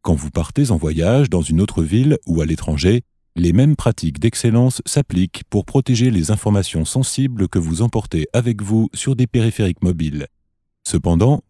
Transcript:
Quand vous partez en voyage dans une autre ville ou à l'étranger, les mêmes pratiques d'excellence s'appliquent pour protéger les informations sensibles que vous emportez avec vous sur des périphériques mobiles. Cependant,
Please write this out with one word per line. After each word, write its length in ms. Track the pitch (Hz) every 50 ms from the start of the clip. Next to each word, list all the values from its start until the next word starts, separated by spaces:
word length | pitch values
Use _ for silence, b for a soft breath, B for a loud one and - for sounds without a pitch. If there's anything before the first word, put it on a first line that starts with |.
Quand 140 | _ - 85
vous 160 | 71 - 73
partez 400 | - - 80 - - 143 143 123
en 80 | 104 76
voyage 500 | 82 78 78 80 82 92 117 135 147 107
dans 140 | 87 87
une 180 | 76 76 80 80
autre 220 | 101 - - -
ville 340 | 82 73 85 113 131 151 147 - _
ou 160 | - 85 80
à 60 | 78
l'étranger, 560 | 76 80 - - - 78 71 73 90 110 123 - _ _ _ _ _ _
les 160 | 87 87 87
mêmes 240 | 82 104 131 151 151
pratiques 420 | - - 120 - - - 82 71 -
d'excellence 640 | - 113 - - - 120 110 120 123 127 - - -
s'appliquent 560 | - - 139 143 _ 98 92 92 92 - - - _
pour 160 | - 104 92
protéger 440 | - - 139 127 - 127 110 123 127
les 200 | 113 90 80 78
informations 560 | 107 104 - 107 104 98 92 - - 123 117
sensibles 640 | - - 131 131 - - - 135 135 123 107 95 87
que 100 | - 98
vous 240 | 82 80 85 82
emportez 460 | 113 117 - 113 - - - 82 78 -
avec 300 | - 120 117 120 113 101
vous 260 | 104 98 107 110 113 - -
sur 200 | - - 139 135
des 120 | 113 127
périphériques 560 | 117 - 123 110 117 - - 110 92 82 _
mobiles. 440 | - 87 90 80 80 78 71 73 - - _ _ _ _ _ _ _ _ _ _ _ -
Cependant, 540 | - 85 - 87 85 82 104 127 147 - - _